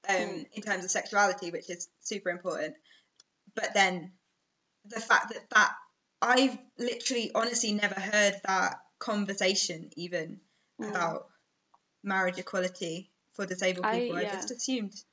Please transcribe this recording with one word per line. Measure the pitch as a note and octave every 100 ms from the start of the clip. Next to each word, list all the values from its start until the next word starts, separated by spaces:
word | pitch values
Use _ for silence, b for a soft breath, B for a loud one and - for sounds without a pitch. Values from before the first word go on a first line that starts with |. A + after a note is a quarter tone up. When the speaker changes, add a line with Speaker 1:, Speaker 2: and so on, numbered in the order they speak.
| -
Speaker 1:
um, | F#3+
Speaker 2:
Mm. | G#3 E3+ -
Speaker 1:
in | -
terms | G#3 F#3
of | F#3
sexuality, | - - G3+ G3+ F#3 F3
which | E3 -
is | F3 - _
super | - G#3 F#3
important. | F3 F3+ D#3+ D#3 - b b b b _ _ _
But | - -
then | G3+ F#3+ F3+ E3 _ _ _ _ _ _ _
the | G3+ A3+
fact | - A3 A3
that, | A3+ -
that | A3 G#3 - - _ _ _
I've | A#3 B3+ C4+ A3 - -
literally | A#3+ A#3 - A#3+ A3
honestly | - A3+ A#3 A3
never | G#3 G#3 -
heard | G3 G#3 G3+ G3
that | - F#3+ F#3 - - _
conversation | - G#3 G3 G3 F#3+ G3+ - E3 E3 -
even | F3 E3+ D#3+ G3+ _ _ _ -
Speaker 2:
Mm. | G#3+
Speaker 1:
about | G3+ E3+ - - _ _ _ _ _ _ _
marriage | G3+ F#3+ F#3 F3+
equality | F3+ F#3+ F3+ F3+ E3+ E3 - _ _
for | - F#3
disabled | F#3 F#3 F3+ G3
Speaker 2:
I, | A3+
Speaker 1:
people. | A#3+ -
I |
Speaker 2:
yeah. | G#3 G3
Speaker 1:
just | G3
assumed | A#3+ - B3+ G3+
it | - -